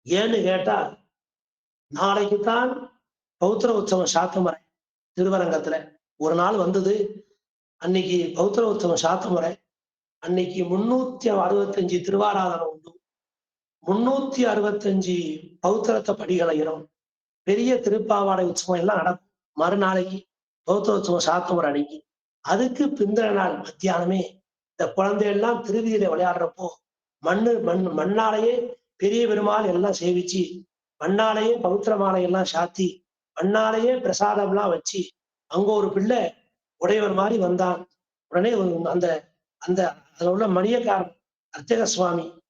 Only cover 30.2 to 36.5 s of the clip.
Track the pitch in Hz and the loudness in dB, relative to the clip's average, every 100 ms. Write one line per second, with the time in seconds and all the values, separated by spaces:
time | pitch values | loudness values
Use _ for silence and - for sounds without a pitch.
30.2 | 180 185 170 180 - _ _ - 156 202 | 0 -2 -2 -6 -20 _ _ -6 0 2
31.2 | 220 214 220 240 180 202 220 208 196 185 | 2 2 0 2 0 0 0 2 2 2
32.2 | 180 190 180 165 175 - 185 - _ _ | 2 0 0 -2 -4 -2 -4 -4 _ _
33.2 | _ - 185 214 220 220 240 254 220 - | _ -4 0 2 2 2 0 0 -2 0
34.2 | 208 208 196 196 202 170 - - 180 _ | 0 0 0 0 0 -2 -4 -6 -8 _
35.2 | _ _ - 175 208 214 196 190 214 247 | _ _ -6 0 2 2 0 0 2 0
36.2 | 185 - _ | 0 -6 _